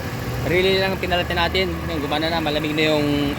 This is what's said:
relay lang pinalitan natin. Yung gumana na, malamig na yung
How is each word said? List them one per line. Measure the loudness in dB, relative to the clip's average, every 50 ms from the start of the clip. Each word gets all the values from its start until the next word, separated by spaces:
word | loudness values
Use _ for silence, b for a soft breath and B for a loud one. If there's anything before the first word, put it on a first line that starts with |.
| -4 -6 -6 -6 -6 -4 -4 -2 -2
relay | 0 2 2 4 4 4
lang | 2 2 0 -2 -2
pinalitan | -2 0 0 0 0 0 0 0
natin. | 0 2 2 0 0 0 -2 -4 -4 -4
Yung | -4 -4 -4
gumana | -2 -2 -2 0 0
na, | 0
malamig | 0 0 0 0 0 -2 0 0
na | 2 2 4 4
yung | 2 2 2 2 2 0 0 -2